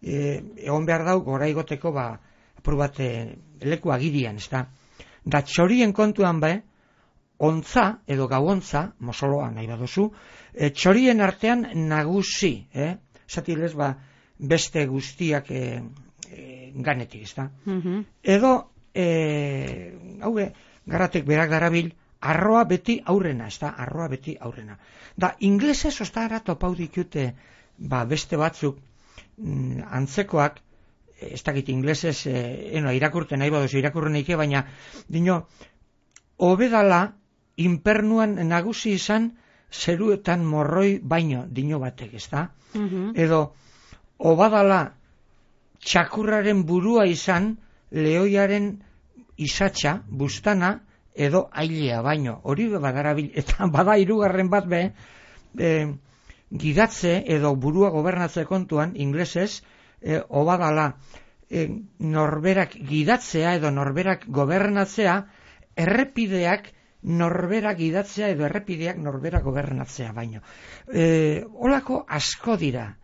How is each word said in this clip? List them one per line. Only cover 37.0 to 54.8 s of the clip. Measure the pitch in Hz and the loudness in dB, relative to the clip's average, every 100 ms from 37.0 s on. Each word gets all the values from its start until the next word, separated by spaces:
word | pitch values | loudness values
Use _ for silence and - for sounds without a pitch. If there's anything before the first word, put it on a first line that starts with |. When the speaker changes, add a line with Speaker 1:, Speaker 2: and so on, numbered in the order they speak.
| 180 - _ _ _ - | 2 -4 _ _ _ -2
Speaker 1:
inpernuan | 170 170 - 214 214 226 220 202 165 | 0 2 2 2 4 2 2 0 0
nagusi | 170 180 220 226 | 0 -2 -4 -2
izan, | 190 - 214 226 - _ _ _ | -2 0 0 0 -4 _ _ _
zeruetan | - - 170 214 202 202 175 165 | -8 -2 0 2 2 2 0 0
morroi | 151 147 165 196 196 | 0 2 4 4 2
baino, | - 165 165 127 127 | 0 0 2 -2 -4
dino | 123 143 151 | -4 -2 -2
batek, | 131 127 117 | -4 -8 -16
ez | - - | -16 -8
da? | 143 175 - _ | -6 -6 -10 _
Speaker 2:
Mhm. | 214 208 185 190 226 | -6 -4 -4 -4 0
Speaker 1:
Edo, | 165 160 147 - - - - - _ _ | 2 4 2 -6 -20 -20 -20 -20 _ _
obadala, | 165 160 214 214 196 190 147 - _ _ _ _ _ _ _ _ | 2 6 6 6 6 6 2 -8 _ _ _ _ _ _ _ _
txakurraren | - 180 170 - 214 214 202 202 165 | 0 2 2 0 0 2 2 2 2
burua | 175 185 233 196 | 2 4 4 4
izan, | 165 - 175 202 220 - _ _ | 2 0 0 0 -4 -12 _ _
lehoiaren | 151 156 165 196 196 196 208 202 202 - - _ - - - | -2 2 4 4 4 2 2 -2 -4 -14 -20 _ -20 -20 -8
isatxa, | 147 - 196 - 151 175 - | -6 0 0 2 -2 -2 -6
bustana, | 135 139 - - 202 180 214 - _ _ - | -4 -4 -2 0 2 2 -2 -8 _ _ -2
edo | 143 175 - | 2 2 0
ailea | - 160 160 143 117 | -4 -4 0 -2 0
baino. | 123 151 131 107 | 0 0 -2 -6
Hori | - 143 226 | -4 -2 0
be | 208 | 0
badarabil, | 143 127 147 147 147 | -2 -2 0 -2 -2
<laughs> | - | -6
eta | 143 - 196 | -2 0 2
bada | 151 185 214 | 4 6 6
hirugarren | 190 220 202 185 185 | 4 4 2 2 2
bat | 180 180 | 2 0
be, | 170 | 0